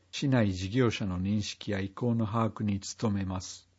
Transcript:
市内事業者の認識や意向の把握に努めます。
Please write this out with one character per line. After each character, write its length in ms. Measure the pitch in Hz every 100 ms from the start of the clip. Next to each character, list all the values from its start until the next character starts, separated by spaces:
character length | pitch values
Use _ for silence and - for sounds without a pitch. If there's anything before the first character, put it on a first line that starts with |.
| _
市 180 | - 143
内 240 | 127 104
事 160 | 90 95
業 220 | 120 120
者 140 | - 104
の 140 | 90
認 220 | 95 107
識 300 | 104 - -
や 80 | 98
意 100 | 95
向 260 | - 123 117
の 100 | 107
把 240 | 113 113
握 140 | -
に 160 | 107 98
努 300 | - - 113
め 160 | 101 95
ま 160 | 92
す。 260 | - - -